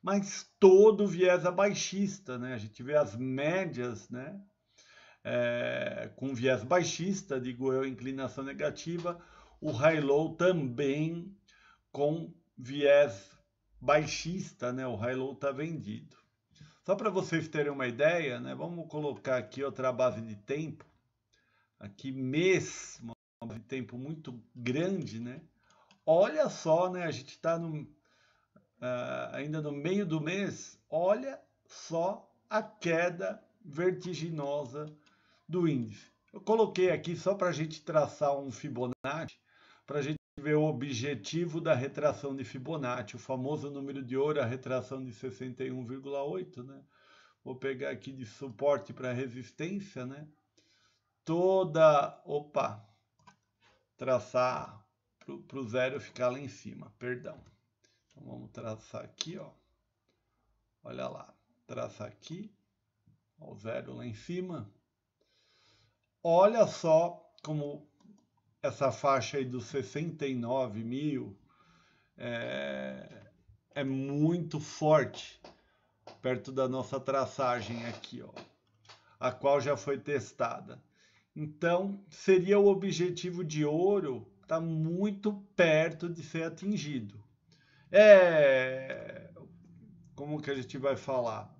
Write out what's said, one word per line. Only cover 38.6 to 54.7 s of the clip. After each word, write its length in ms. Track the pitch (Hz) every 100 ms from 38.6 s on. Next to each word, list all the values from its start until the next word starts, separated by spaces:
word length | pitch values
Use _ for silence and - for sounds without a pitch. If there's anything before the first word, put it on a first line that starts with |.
| 143 123 123 123 131 151 160 - _ _ _ _
pra 160 | - 143
gente 160 | 135 151 _ -
ver 160 | 143 151
o 80 |
objetivo 960 | 156 123 139 120 139 127 - 160 170 160
da 140 | 135
retração 600 | 120 139 143 147 - 143
de 80 | 135
Fibonacci, 720 | 123 135 127 160 123 123 107
o 40 | 123
famoso 520 | - 131 131 151 135
número 320 | 139 139 139
de 140 | 127 131
ouro, 240 | 147 147
a 60 | 120
retração 580 | 131 127 127 - 135
de 80 | 131
sessenta 500 | 120 131 - 131 123
e 80 | 131
um 140 | 127
vírgula 380 | 117 135 135 139
oito, 420 | 143 185 160 -
né? 180 | 127 139 139 _ _ - _ _
Vou 100 | -
pegar 360 | 127 135 127 139
aqui 200 | 131 -
de 140 | 135
suporte 680 | 113 - 139 107 139 139 -
pra 180 | - 127
resistência, 960 | 123 135 120 123 _ 160 202 - - 127
né? 200 | 139 151 _ _ _ _ _ _ _ _ _
Toda, 960 | - 170 185 190 180 156 160 147 - -
opa, 580 | 175 147 - - 120 107 - _ _ _ - _ _ _ _ _ _
traçar 880 | _ 127 127 - 127 127 123 -